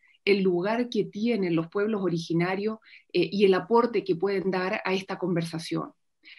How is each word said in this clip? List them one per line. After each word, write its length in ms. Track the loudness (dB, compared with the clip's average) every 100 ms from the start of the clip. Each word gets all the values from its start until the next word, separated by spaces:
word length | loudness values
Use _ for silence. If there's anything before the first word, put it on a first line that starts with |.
| _ _
el 160 | 2 4
lugar 460 | 4 2 0 -2 -2
que 140 | -2
tienen 540 | -4 -2 -2 0 2 0
los 100 | 0
pueblos 340 | -2 -2 0
originarios, 800 | -2 -2 -2 0 0 -2 -4 -6 -12 -20 _
eh, 160 | -2 0
y 120 | 4
el 100 | 4
aporte 500 | 4 4 2 4 0
que 100 | -2
pueden 380 | -2 0 0 -2
dar 280 | -2 -2 -4
a 100 | -2
esta 240 | -4 -4 -6
conversación. 760 | -2 -2 -2 -6 -6 -6 -6 -14 _ _ -20